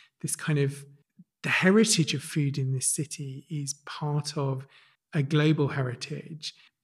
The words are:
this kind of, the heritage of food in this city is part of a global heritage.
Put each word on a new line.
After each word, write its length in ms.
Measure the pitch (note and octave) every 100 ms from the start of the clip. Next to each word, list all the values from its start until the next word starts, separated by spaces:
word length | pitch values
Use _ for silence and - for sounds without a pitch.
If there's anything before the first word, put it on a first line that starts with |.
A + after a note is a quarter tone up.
| _ _
this 160 | D#3+ -
kind 220 | - D3
of, 260 | C#3 - - - _ _ - _
the 60 | D3
heritage 640 | - F#3 G#3 A3 - D3+
of 100 | C#3
food 360 | - D#3+ C#3+ C3+
in 140 | C3
this 120 | C3 -
city 600 | - D3 - C3+ C3+ -
is 240 | D#3 C#3 - -
part 500 | - D3+ D3 - -
of 300 | C#3 C3 C3+ _ _ _ _
a 80 | D#3+
global 460 | C#3 D3+ D#3 D#3 C#3
heritage. 840 | C#3 B2 A#2+ - D3 - D#3 - - _ _